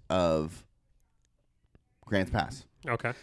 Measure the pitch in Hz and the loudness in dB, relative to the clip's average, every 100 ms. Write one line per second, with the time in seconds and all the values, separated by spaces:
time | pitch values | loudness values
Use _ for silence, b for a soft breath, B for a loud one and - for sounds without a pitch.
0 | - 92 85 80 78 - - _ _ _ | -2 2 4 2 0 -8 -20 _ _ _
1 | _ _ _ _ _ _ _ _ _ _ | _ _ _ _ _ _ _ _ _ _
2 | - 101 90 107 67 - - _ 139 117 | -2 0 0 0 -2 -6 -18 _ -6 -4
3 | 120 - | -4 -6